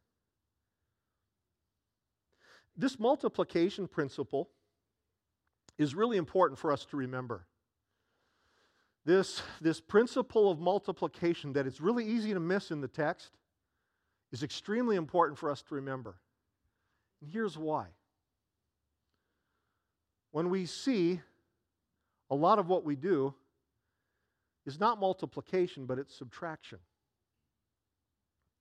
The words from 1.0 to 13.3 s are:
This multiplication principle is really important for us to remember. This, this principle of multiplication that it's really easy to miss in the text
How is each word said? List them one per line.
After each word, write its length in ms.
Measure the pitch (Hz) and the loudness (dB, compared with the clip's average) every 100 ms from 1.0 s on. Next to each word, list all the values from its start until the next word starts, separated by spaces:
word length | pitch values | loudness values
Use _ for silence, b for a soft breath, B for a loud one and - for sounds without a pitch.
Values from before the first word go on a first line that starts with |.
| _ _ _ _ _ _ _ _ _ _ _ _ _ b b b b | _ _ _ _ _ _ _ _ _ _ _ _ _ b b b b
This 240 | - 247 254 | -4 -4 0
multiplication 880 | 226 285 233 - 180 175 175 - 180 | 0 2 0 -2 0 2 0 0 -8
principle 600 | - 139 - 135 139 170 _ _ _ _ _ _ _ _ _ _ _ _ - | -4 -4 -4 -4 -4 -6 _ _ _ _ _ _ _ _ _ _ _ _ -2
is 180 | 147 147 | -2 0
really 200 | 233 214 | 0 0
important 420 | 156 190 175 135 | 0 4 4 2
for 140 | 160 | -2
us 120 | 139 - | -2 -2
to 100 | 143 | -6
remember. 480 | 127 127 127 110 87 _ _ _ _ _ _ _ _ _ _ _ _ _ _ _ | -6 -6 -8 -8 -12 _ _ _ _ _ _ _ _ _ _ _ _ _ _ _
This, 380 | 147 185 180 - - B | 4 4 4 -4 -12 B
this 200 | 160 156 | 0 0
principle 680 | - 202 240 269 - 226 202 | 2 4 4 0 0 4 4
of 120 | 165 | 4
multiplication 920 | 175 196 - 180 160 - 170 170 143 | 2 0 -2 -4 -4 -2 -2 0 -2
that 120 | 139 135 | -2 -2
it's 140 | 127 | -2
really 260 | 160 240 220 | 0 0 0
easy 260 | 233 214 | -2 0
to 80 | 190 | -2
miss 300 | 165 196 - | 0 -2 -2
in 100 | 156 | -6
the 60 | 131 | -6
text 460 | - 151 180 - | -2 -2 -2 -10